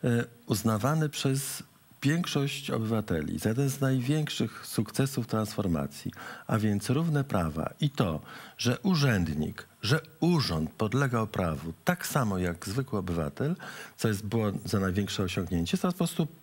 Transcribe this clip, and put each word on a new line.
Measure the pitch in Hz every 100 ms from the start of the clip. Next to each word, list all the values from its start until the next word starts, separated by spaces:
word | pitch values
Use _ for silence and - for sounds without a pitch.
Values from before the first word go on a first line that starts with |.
e, | 135 117 120 - -
uznawane | 104 110 110 123 160 151
przez | - 139 135 139 - - _ _ -
większość | 135 165 175 147 139 - -
obywateli | 117 110 113 107 82 76 -
za | 107
jeden | 110 139
z | 131
największych | 135 131 123 151 147 - 113 - -
sukcesów | - 107 - 135 135 117
transformacji, | 110 107 - 95 80 71 - - - - - -
a | 113
więc | 107 101 -
równe | 127 170 147
prawa | 139 101 82 76 - -
i | 151
to, | - 98 80 - - - -
że | - 123
urzędnik, | 196 175 143 107 82 76 78 - - -
że | 101 156 - -
urząd | 165 175 95 82 78
podlegał | - 110 131 139 120 110
prawu | - 90 73 78 82 -
tak | 180 -
samo | 151 113 95
jak | 90 85 -
zwykły | 107 135 107
obywatel, | 92 85 76 - 139 185 - - - -
co | 113
jest, | 101 104
było | 117 107 95 98
za | 104
największe | 95 92 98 -
osiągnięcie, | 92 95 87 87 85 190
teraz | 185
po | 180
prostu | 170 - 160 -